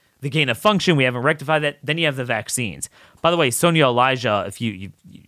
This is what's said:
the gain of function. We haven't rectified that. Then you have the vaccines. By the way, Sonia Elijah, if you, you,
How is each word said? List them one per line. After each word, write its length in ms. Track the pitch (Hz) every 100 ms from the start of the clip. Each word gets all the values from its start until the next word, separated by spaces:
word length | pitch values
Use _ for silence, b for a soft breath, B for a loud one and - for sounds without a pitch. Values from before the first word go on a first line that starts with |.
| _ _
the 100 | 143
gain 180 | 151 135
of 80 | 110
function. 400 | 214 196 - 151
We 80 |
haven't 180 | 127 123
rectified 400 | 135 156 139 156
that. 160 | 147 143
Then 160 | 123 160
you 80 | 160
have 100 | 131
the 80 |
vaccines. 640 | 123 113 - - 113 73 - b b b
By 80 | 165
the 60 | 175
way, 140 | 139
Sonia 360 | - 175 165 135
Elijah, 580 | 120 131 127 113 104 90
if 140 | -
you, 120 | 117
you, 180 | 95 98 - - 95